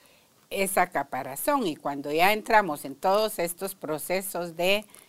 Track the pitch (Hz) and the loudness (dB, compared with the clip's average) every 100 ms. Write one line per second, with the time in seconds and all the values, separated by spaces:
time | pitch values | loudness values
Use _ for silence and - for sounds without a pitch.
0 | _ _ _ _ - 196 196 196 180 147 | _ _ _ _ -8 -4 0 2 0 0
1 | 135 127 127 135 - 285 175 143 143 139 | -4 -6 -8 -6 0 0 0 -2 -6 -6
2 | 143 156 185 214 214 220 190 147 139 139 | -2 2 4 2 4 4 4 -2 -8 -2
3 | 190 202 214 196 170 - 190 - 147 151 | 2 2 2 -2 -4 -4 -10 -8 -6 -6
4 | - 185 190 175 175 165 180 208 208 - | -2 -4 -4 -6 -6 0 2 2 -2 -20